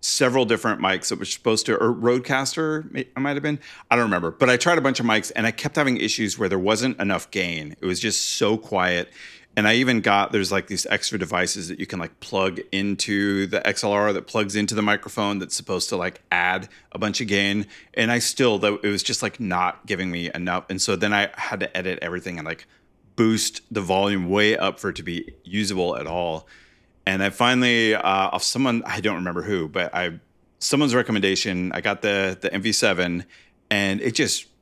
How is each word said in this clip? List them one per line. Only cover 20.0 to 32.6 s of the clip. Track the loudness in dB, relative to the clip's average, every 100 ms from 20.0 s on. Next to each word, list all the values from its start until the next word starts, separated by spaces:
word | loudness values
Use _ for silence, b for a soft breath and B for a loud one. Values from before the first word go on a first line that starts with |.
| -2
me | -4 -6 -6
enough. | -4 -4 -4
And | -4
so | -2 0
then | 2
I | 2 0 -2
had | -6 -4
to | -4 -4
edit | -4 -4
everything | -6 -6 -8 -10
and, | -8
like, | -10 -12 b b _ _ 2
boost | 4 4 0 -6 _
the | -6
volume | 0 2 2 0 0
way | 2 4 2
up | 0 -2
for | -6
it | -6
to |
be | -8 -8 -8 -16
usable | -8 -2 -2 0 -2 -2
at | -4
all. | -4 -2 -6 -10 b b b b b -4
And | 0
I | 0
finally, | 2 4 4 4 4 4
uh, | 2
off | 2 2 2 0
someone, | -2 0 0 0 -4
I | -2
don't | -2 -2
remember | -4 -4
who, | -2 -2 -2
but | -2 -2
I, | -2 -4 -6 _ _ _ _
someone's | -2 2 4 2
recommendation, | 2 2 2 2 0 -2 -2
I | -2
got | -2 -2
the, | 0 2 0 -2
the | -4
M | -2